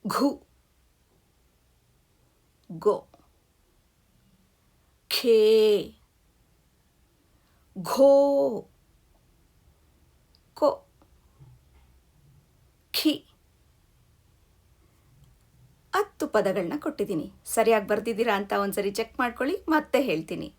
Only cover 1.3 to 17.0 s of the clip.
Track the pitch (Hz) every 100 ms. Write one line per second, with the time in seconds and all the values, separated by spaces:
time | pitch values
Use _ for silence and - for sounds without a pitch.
1.3 | _ _ _ _ _ _ _ _ _ _
2.3 | _ _ _ _ 165 202 - - _ _
3.3 | _ _ _ _ _ _ _ _ _ _
4.3 | _ _ _ _ _ _ _ _ - 247
5.3 | 226 214 220 214 208 147 - _ _ _
6.3 | _ _ _ _ _ _ _ _ _ _
7.3 | _ _ _ _ - 170 - 277 277 285
8.3 | 277 277 226 - _ _ _ _ _ _
9.3 | _ _ _ _ _ _ _ _ _ _
10.3 | _ _ - 294 - _ _ _ _ _
11.3 | _ - - _ _ _ _ _ _ _
12.3 | _ _ _ _ _ _ - 311 285 _
13.3 | _ _ _ _ _ _ _ _ _ _
14.3 | _ _ _ _ _ _ _ _ _ _
15.3 | _ _ _ _ _ _ 370 415 _ 302
16.3 | 214 202 190 170 294 320 302